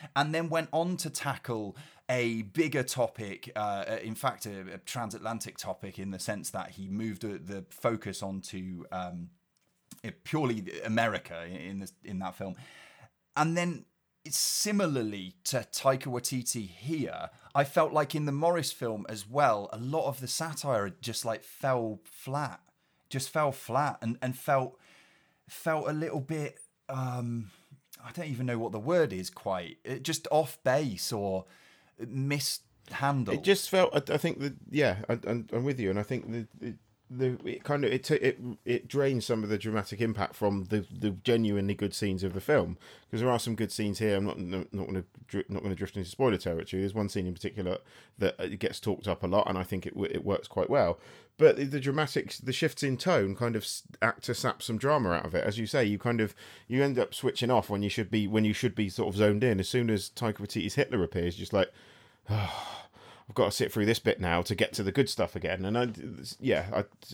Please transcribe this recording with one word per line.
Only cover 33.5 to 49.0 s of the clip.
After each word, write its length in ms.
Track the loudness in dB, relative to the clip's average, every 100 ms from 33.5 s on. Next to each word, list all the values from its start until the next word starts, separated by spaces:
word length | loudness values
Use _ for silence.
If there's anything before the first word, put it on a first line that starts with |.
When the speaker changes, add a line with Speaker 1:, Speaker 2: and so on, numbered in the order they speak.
| 4 4
Speaker 2:
felt, 240 | 6 6 4 2
I, 40 |
I 40 | 0
think 220 | 0 0
that, 140 | -4 -6 -2
yeah, 280 | 2 4 2 -2
I, 100 | -2 0
I'm, 200 | -4 -2
I'm 120 | -2
with 160 | 0 0
you, 100 | 0
and 100 | 0
I 40 |
think 280 | 0 -4 -4
the, 160 | -8 -8 -10
the, 160 | -10 -10 _ _ _
the, 380 | -2 0 0 -6
it 160 | -6
kind 220 | -2 2 2
of, 60 |
it, 120 | 2 2
t-, 100 | 4
it, 240 | 4 0 -8 -8 -2
it 220 | -2 0
drains 380 | 2 2 2 2
some 180 | 0
of 60 | 2
the 80 | 0
dramatic 440 | 0 -2 -2 -2
impact 340 | -2 0 -4 0
from 300 | 2 2 0
the, 200 | -2 -2
the 200 | -2 -2
genuinely 640 | 0 4 4 4 2 0 0
good 180 | -2
scenes 300 | 0 -2 0
of 100 | -2
the 80 | -2
film, 360 | 4 4 4 -4 -14 -20 _
'cause 80 | 0
there 100 | 2
are 100 | 2
some 160 | 0 -2
good 160 | -2
scenes 280 | 0 -2 0
here. 160 | 2 2
I'm 80 | 0
not, 140 | -4
no, 260 | -4 -4 -4
not 160 | -6 -4
gonna 160 | -4 -6 -16 -6
dri-, 180 | -6 -4
not 120 | -4
gonna 140 | -4 -4
drift 200 | -4 -4
into 140 | -6
spoiler 280 | 2 4 4
territory. 440 | 0 -2 -2 -2
There's 120 | 0 0
one 140 | -2
scene 180 | -2 -2
in 60 |
particular 440 | -4 -6 -4 -4 -4 -8 -20 -20 0
that, 180 | 0 0
uh, 80 | -4 -2
gets 220 | -4 -2
talked 280 | -2 -2